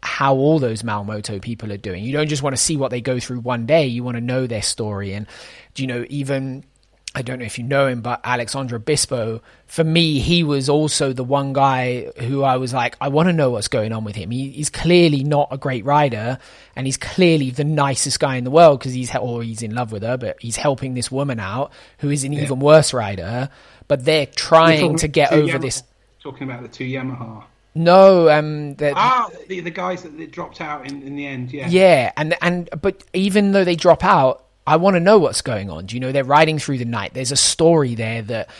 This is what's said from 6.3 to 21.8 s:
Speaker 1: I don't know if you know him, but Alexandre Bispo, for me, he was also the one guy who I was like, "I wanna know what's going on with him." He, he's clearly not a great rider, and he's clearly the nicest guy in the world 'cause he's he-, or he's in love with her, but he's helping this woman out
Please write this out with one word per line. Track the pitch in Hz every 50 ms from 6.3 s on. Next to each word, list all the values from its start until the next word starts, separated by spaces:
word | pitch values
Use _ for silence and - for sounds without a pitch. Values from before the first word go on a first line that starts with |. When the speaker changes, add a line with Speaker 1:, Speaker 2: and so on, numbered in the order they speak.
| 139 135 135 135 127 139 - _ _ _ _ _ _ _ - - -
Speaker 1:
I | 123 117
don't | 117 127 127
know | 123
if | 104 - -
you | 117
know | 127 139 139 139
him, | 135 127 120
but | 110 123 120 - -
Alexandre | 117 127 120 120 - - 135 135 123 120 113
Bispo, | 107 - 151 139 - - 135 120 110 113 113 113 - _ _ _ _ -
for | - - 160
me, | 160 160 170 170 160 151 135
he | 117 139 175 175 165
was | 147 147 139 131 139
also | 143 151 156 147 - - 143 135 131
the | 127 127
one | 123 139 139 139 139 135
guy | 139 135 135 131 131 127 127 123 123 - - - -
who | 120 120 139 139 135
I | 135 131
was | 127 131 120 123
like, | 127 120 123 - -
"I | - 143
wanna | 139 151 170 185 175
know | 160 143 127
what's | 120 107 101 -
going | - 120 107 110 110
on | 110 110
with | 104 98
him." | 104 87 92 120
He, | 127 135 135
he's | - - 151 -
clearly | - - - 165 175 175 170 165 147 135 131
not | 147 147 143 143 - -
a |
great | 135 - 143 131 120 95
rider, | 135 143 151 147 139 113 107 110 120 135 - - - - - - - -
and | - 131
he's | 135 127
clearly | - - - - - 185 170 165 156 135 127
the | 123 156 147
nicest | 151 156 147 143 139 135 - - 139 - -
guy | 156 139 131
in | 127 123
the | 127
world | 139 160 170 160 143 131 -
'cause | 131 127
he's | 127 127 117
he-, | - 131
or | - 127 120 117 117
he's | 113 110 107 120
in | 107 107
love | 123 123 107 110
with | 101 104
her, | 113 127
but | 127 120 101 - -
he's | - 117 110
helping | - - 147 139 - - 131 127
this | 123 120 -
woman | 131 135 143 143 123 113
out | 101 95 101 127 - - - -